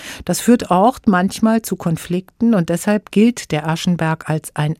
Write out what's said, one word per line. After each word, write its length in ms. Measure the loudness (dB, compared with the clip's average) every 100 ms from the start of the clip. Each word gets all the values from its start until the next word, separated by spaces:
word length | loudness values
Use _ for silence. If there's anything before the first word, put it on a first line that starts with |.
| -14 -10 -6
Das 160 | -2
führt 280 | 2 2 2
auch 300 | 2 2 2 0
manchmal 560 | 2 0 0 0 0
zu 160 | -2 -6
Konflikten 760 | -4 -4 -4 -6 -6 _ 2
und 140 | 2 0
deshalb 420 | -2 0 -2 0
gilt 420 | 2 2 2 -4
der 120 | -4 -2
Aschenberg 640 | -2 -2 0 -2 -2 -4
als 240 | -4 -4 -4
ein 180 | -4